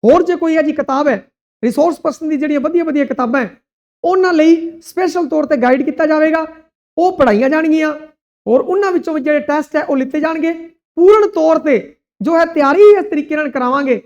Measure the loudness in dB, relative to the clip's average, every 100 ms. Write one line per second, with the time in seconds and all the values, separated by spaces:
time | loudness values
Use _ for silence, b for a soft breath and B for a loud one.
0 | 4 4 2 -2 0 0 0 -4 -4 -2
1 | 0 -2 -6 _ _ _ -4 0 0 0
2 | -6 -6 -6 -4 -2 -2 0 -2 -2 -2
3 | -2 -4 -2 -2 -4 -10 _ _ _ _
4 | -2 0 2 4 4 2 0 -14 -12 -4
5 | -2 -2 -2 -4 -2 0 2 0 -2 -2
6 | -2 0 0 0 -6 -14 _ _ _ -2
7 | -2 2 2 2 2 0 0 0 0 -6
8 | -16 _ _ _ -2 0 0 -2 0 -2
9 | -4 -4 -2 -2 -2 -4 -2 -6 -2 -4
10 | -2 -4 -4 -4 -4 -6 -12 _ _ 2
11 | 4 4 2 0 0 0 2 -2 -2 _
12 | _ _ -2 0 0 0 0 6 6 6
13 | 2 -6 -4 -6 -4 -4 -2 -2 -2 -4